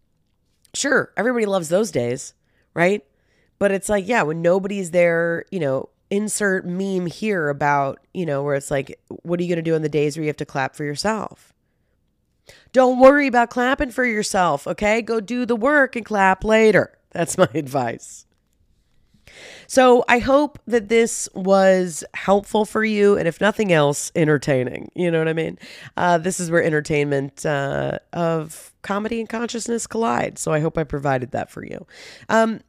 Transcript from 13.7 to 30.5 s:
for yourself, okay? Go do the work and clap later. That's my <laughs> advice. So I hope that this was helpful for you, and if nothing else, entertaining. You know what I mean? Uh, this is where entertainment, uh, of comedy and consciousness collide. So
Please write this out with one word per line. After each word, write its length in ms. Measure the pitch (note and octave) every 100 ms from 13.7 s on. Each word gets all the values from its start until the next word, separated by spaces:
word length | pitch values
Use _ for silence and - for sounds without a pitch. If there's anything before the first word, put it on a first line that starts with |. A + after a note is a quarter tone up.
| C#4 C#4+
for 120 | A3+
yourself, 600 | B3 G#3+ G#3 G3+ F3+ C#3+ -
okay? 360 | F3+ G#3 A3+
Go 180 | A3+ A3+
do 260 | F#3+ B3 A#3+
the 100 | A#3
work 380 | B3 D4 C4
and 100 | A#3+
clap 380 | G#3+ G#3+ F#3+ F#3+
later. 560 | G#3+ A3 A3 F#3 A#2+ _ _
That's 280 | - E3 -
my 100 | F#3
<laughs> 40 |
advice. 720 | D#3+ C#3 C#3 A#2+ A#2 - - - _ _ _ _ _ _ _ _ _ _ - - - -
So 340 | - B3+ B3 -
I 100 | A#3+
hope 400 | A3 C#4 D4 - -
that 220 | A#3 G3+
this 400 | A3+ A3+ - -
was 680 | - F#3 G3 F#3+ F#3 F#3 D#3 -
helpful 520 | - - G3+ G3+ G#3+
for 200 | G#3+ A3
you, 320 | A3 G#3 G3+ G3+
and 120 | E3
if 120 | D#3+
nothing 320 | G3+ G#3+ G#3
else, 380 | E3 D3 D3 - -
entertaining. 760 | D3+ D3 - C3 B2 - - -
You 160 | F3
know 80 | E3
what 80 | D#3+
I 40 |
mean? 280 | E3 E3 F#3 - - - -
Uh, 220 | F3 F3
this 220 | E3+ F#3
is 100 | F3
where 100 | E3+
entertainment, 880 | D#3+ D3+ D3+ D3+ D3 C#3 C#3 - -
uh, 540 | C#3+ C#3 C#3+ C#3 - -
of 640 | E3+ E3+ E3 D#3 - - _
comedy 380 | - G3+ G#3+ A#3
and 80 | A3
consciousness 580 | A3+ A#3 A#3 A3 A#3 -
collide. 540 | A3+ A3+ - G2+ -
So 120 | -